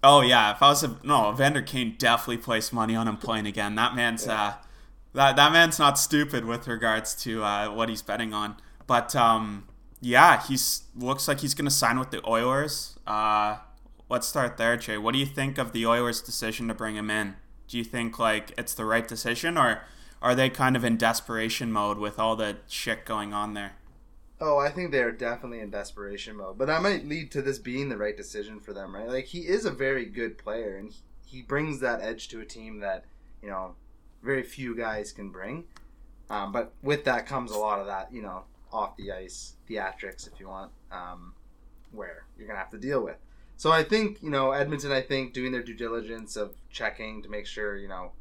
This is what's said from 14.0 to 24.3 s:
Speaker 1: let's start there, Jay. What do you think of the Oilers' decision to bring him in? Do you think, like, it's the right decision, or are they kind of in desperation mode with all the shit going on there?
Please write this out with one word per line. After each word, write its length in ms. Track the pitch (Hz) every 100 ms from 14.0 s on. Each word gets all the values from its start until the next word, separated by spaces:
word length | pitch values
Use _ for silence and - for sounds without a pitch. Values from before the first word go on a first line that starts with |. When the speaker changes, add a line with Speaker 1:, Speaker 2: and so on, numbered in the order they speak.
| -
Speaker 1:
let's 180 | 123 -
start 300 | 151 120 -
there, 180 | 117 117
Jay. 220 | 117 107
What 160 | 110
do 60 | 131
you 60 | 139
think 320 | 139 135 135
of 140 | 120
the 140 | 120 113
Oilers' 360 | 117 120 113
decision 460 | - 113 110 110 117
to 60 |
bring 240 | 110 110 107
him 120 | 107
in? 280 | 107 101 98 - - -
Do 80 | 120
you 80 | 117
think, 340 | 123 117 113
like, 320 | 113 107 107 -
it's 160 | 117
the 100 | -
right 240 | 110 113 117
decision, 500 | 117 117 117 165 170
or 260 | 123 107 - - - -
are 140 | 123 123
they 140 | 131
kind 260 | - 131 131
of 80 |
in 140 | 120 113
desperation 720 | 117 113 - 113 113 113 120
mode 260 | 107 104 104
with 220 | 104 101
all 160 | 113 110
the 220 | 107 98 -
shit 380 | - - 110 -
going 280 | 110 104
on 200 | 104 107
there? 200 | 104 101 - - - - - -